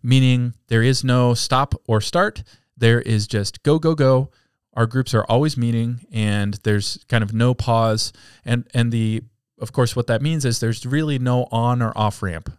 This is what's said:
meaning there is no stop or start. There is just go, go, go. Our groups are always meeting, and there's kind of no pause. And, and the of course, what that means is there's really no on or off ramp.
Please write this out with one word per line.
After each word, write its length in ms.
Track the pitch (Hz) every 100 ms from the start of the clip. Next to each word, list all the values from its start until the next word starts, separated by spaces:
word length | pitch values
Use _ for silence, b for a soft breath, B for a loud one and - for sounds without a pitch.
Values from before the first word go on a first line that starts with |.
meaning 500 | 120 131 131 123 123 - _
there 140 | 113
is 200 | 120 127
no 300 | 131 127 123
stop 420 | 120 - 131 139 - -
or 160 | 110
start. 400 | - 175 202 - b b b _
There 240 | 117 120
is 260 | 117 110 101
just 360 | 107 98 -
go, 160 | - 160
go, 160 | 160
go. 360 | 160 131 131 139 _ _ _ _
Our 120 | - 113
groups 280 | 123 127
are 100 | 113
always 320 | - 117 151 135
meeting, 500 | 117 117 117 120 -
and 460 | 113 107 104 101 101
there's 380 | 110 104 98 - _
kind 160 | 117
of 80 | 107
no 220 | 110 123
pause. 580 | 123 - 113 113 110 - B B B
And, 220 | - 120 -
and 180 | 123 117
the 300 | 117 110 113 117 _ _ _
of 140 | 117
course, 220 | - 120
what 120 | - 117
that 140 | 113
means 220 | 147 160
is 160 | 131 110
there's 240 | 113 110
really 340 | 123 143 156 139
no 280 | 127 123 123
on 320 | 113 120 123
or 140 | 113 -
off 260 | 107 -
ramp. 280 | 98 82 -